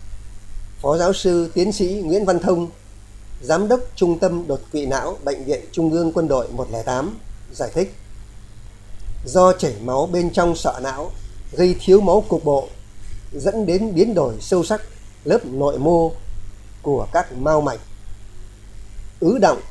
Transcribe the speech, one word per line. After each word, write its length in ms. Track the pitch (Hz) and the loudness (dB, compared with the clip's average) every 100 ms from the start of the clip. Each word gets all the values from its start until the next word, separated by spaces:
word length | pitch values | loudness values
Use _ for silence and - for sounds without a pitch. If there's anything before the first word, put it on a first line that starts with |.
| - - - - - - - - | -10 -10 -10 -12 -10 -10 -10 -4
Phó 160 | 139 156 | 0 2
giáo 160 | 175 | 2
sư 380 | 190 190 175 170 | 2 2 2 2
tiến 180 | 180 190 | 2 0
sĩ 300 | 202 180 202 165 | 2 0 0 0
Nguyễn 200 | 190 190 | 2 2
Văn 140 | 240 | 2
Thông, 300 | 208 175 170 - - - - - - - | 2 2 0 -8 -20 -20 -18 -18 -14 -8
Giám 260 | 123 170 208 | 0 2 4
đốc 120 | 247 247 - | 2 0 0
Trung 240 | 180 165 | 2 4
tâm 280 | 185 170 151 | 2 0 -2
Đột 140 | 135 - | -4 -4
quỵ 140 | 151 139 | -4 -2
não 320 | 135 135 190 | -2 -2 -4
Bệnh 200 | - 131 | -4 -2
viện 220 | 135 135 - | -2 -4 -4
Trung 200 | - 165 | -2 0
ương 200 | 160 165 | 2 2
Quân 140 | 170 165 | 2 2
đội 200 | 135 117 | 2 0
một 160 | 120 127 | -4 -6
lẻ 120 | 117 | -4
tám, 340 | 120 127 160 226 - - - | -2 -2 -2 -6 -12 -14 -12
giải 180 | - 123 | -8 -4
thích, 200 | 160 196 - - - - - - - - - - - - - 127 | -2 -2 -4 -16 -16 -16 -18 -18 -18 -18 -18 -12 -8 -6 -6 0
do 280 | 165 185 | 6 6
chảy 220 | 185 160 104 | 6 0 -2
máu 220 | 117 131 170 | -2 0 0
bên 180 | 180 175 | 0 0
trong 260 | 170 175 165 | 2 2 2
sọ 240 | 151 123 | -2 -2
não, 320 | 135 135 170 - - - - | -4 -6 -8 -8 -12 -12 -6
gây 240 | 127 180 175 | 2 2 4
thiếu 220 | - 196 | 6 6
máu 220 | 196 196 208 | 8 4 4
cục 140 | 165 151 | 0 2
bộ, 220 | 143 127 - - - - - - | 2 0 -8 -16 -12 -8 -8 -8
dẫn 320 | 147 139 220 202 | -4 -2 0 2
đến 300 | 180 220 170 | 2 2 4
biến 180 | 220 | 4
đổi 200 | 190 131 110 | 4 0 -2
sâu 240 | - 185 | 0 0
sắc 180 | 165 214 - - - - | 2 -2 -4 -14 -18 -6
lớp 220 | 147 220 131 | 2 2 2
nội 340 | 131 143 127 | 0 0 2
mô 320 | 147 170 165 - - - - - - - | 4 4 2 -2 -6 -6 -8 -10 -16 -8
của 260 | - 135 107 | -2 0 0
các 240 | 165 180 127 | 0 -2 -2
mao 240 | 139 156 | 2 2
mạch, 180 | 143 113 - - - - - - - - - - - - - - | 2 -2 -8 -14 -12 -12 -12 -14 -16 -16 -18 -16 -14 -12 -14 -2
ứ 180 | 165 240 | 2 4
đọng 240 | 190 127 - | 4 4 -4